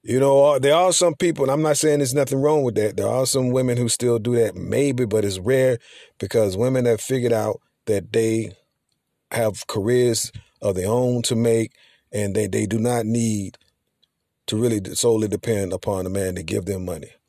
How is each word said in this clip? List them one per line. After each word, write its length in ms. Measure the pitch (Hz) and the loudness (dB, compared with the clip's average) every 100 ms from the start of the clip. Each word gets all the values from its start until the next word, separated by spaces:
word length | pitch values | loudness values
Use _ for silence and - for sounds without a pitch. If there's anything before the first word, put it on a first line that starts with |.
| 110 | 0
You 100 | 123 | 2
know, 240 | 135 139 | 4 6
uh, 140 | 143 139 | 6 4
there 160 | 139 | 4
are 180 | 160 185 | 4 4
some 220 | 170 175 | 2 0
people, 300 | 151 175 151 | 2 -2 0
and 80 | 131 | 0
I'm 100 | 143 | 0
not 160 | 156 143 | 0 2
saying 220 | 156 147 | 2 2
there's 160 | 135 139 | 0 0
nothing 260 | 131 135 | 0 0
wrong 220 | 143 151 | 2 2
with 100 | 127 | 0
that. 240 | 104 104 98 | 0 -2 -2
There 100 | 104 | -2
are 200 | 120 131 | 0 0
some 240 | 135 127 | 0 0
women 260 | 131 127 120 | 0 0 0
who 100 | 120 | -2
still 300 | - 120 117 | 0 0 0
do 180 | 110 120 | 0 0
that, 180 | 110 90 | 0 -2
maybe, 500 | 90 117 143 123 120 | -2 0 0 0 0
but 180 | 110 | 0
it's 140 | 101 95 | 0 -2
rare 400 | 95 131 131 120 - - - _ | 0 2 2 0 -6 -20 -20 _
because 400 | 98 117 104 92 | -2 0 2 0
women 280 | 123 131 120 | 0 2 2
have 140 | 110 | 0
figured 320 | - 131 120 | 0 -2 0
out 300 | 113 107 - _ _ - | 0 0 -6 _ _ -2
that 260 | 101 92 | -2 0
they 420 | 110 113 113 107 - _ _ _ _ _ _ _ | 0 0 0 -4 -12 _ _ _ _ _ _ _
have 380 | - 113 98 - | -2 -2 -4 -8
careers 640 | 110 101 123 123 113 - - _ _ | -4 2 2 2 0 -4 -12 _ _
of 100 | 104 | -4
their 160 | 92 92 | -2 0
own 320 | 120 127 123 | 0 2 0
to 140 | 117 113 | 0 0
make, 380 | 117 113 113 _ _ _ _ | 2 2 0 _ _ _ _
and 240 | 104 101 98 | -4 -2 -2
they, 120 | 104 | -2
they 180 | 98 107 | -2 -2
do 140 | 110 | 0
not 260 | 117 120 113 | 0 -2 -2
need 540 | 117 113 107 95 _ _ _ _ _ _ _ _ _ - | -2 0 -2 -6 _ _ _ _ _ _ _ _ _ -6
to 100 | 110 | -2
really 220 | 120 107 | 0 -2
d-, 160 | 92 - | -4 -2
solely 320 | 117 113 107 | 2 2 0
depend 460 | 98 - 104 95 | -4 -2 -2 -2
upon 340 | 92 - 95 92 | -4 -4 -4 -4
a 20 | |
man 240 | 98 92 | -4 -4
to 80 | 90 | -6
give 240 | 80 104 90 | -4 -6 -4
them 200 | 95 90 | -6 -6
money. 260 | 82 71 _ | -10 -12 _